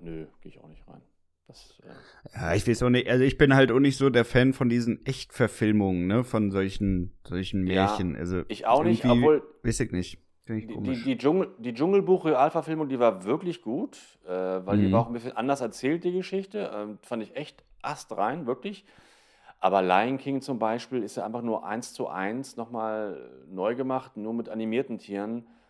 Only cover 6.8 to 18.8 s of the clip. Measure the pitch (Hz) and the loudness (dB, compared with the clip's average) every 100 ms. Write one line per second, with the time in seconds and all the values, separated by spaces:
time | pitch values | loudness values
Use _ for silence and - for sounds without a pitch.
6.8 | 101 92 87 - - 87 92 101 92 92 | 0 0 -2 -10 -8 -6 -4 -2 2 4
7.8 | 98 104 92 76 87 90 - 104 110 131 | 2 2 -2 -4 -4 -4 -4 -4 2 4
8.8 | 165 113 127 120 139 151 - - - 113 | 4 2 4 4 6 4 0 -6 -4 -2
9.8 | 110 90 92 - _ _ - 110 110 104 | -2 -4 -6 -10 _ _ -10 -8 -8 -6
10.8 | - - 135 120 131 180 180 - 117 117 | -4 -4 -4 0 2 2 0 -6 -10 -2
11.8 | 160 196 170 185 160 135 147 165 147 160 | 2 2 4 2 4 4 4 2 -4 -4
12.8 | 151 131 120 95 92 147 175 165 107 135 | -4 2 4 4 0 -2 -2 -8 -6 -6
13.8 | 240 - - _ 90 92 92 95 92 104 | -6 -10 -20 _ -8 -4 -2 -4 0 2
14.8 | 104 113 117 120 117 - 127 139 120 - | 4 4 2 -4 -8 -4 -2 -2 -4 -4
15.8 | 131 170 175 180 180 190 190 214 190 104 | -2 -2 -2 -4 -4 -6 -6 -6 -6 -6
16.8 | 104 104 - 120 104 - 156 - _ _ | -10 -12 -10 -8 -8 -10 -12 -14 _ _
17.8 | - 147 - - 104 151 131 127 196 196 | -10 -10 -8 -4 -2 -2 -4 -6 -8 -12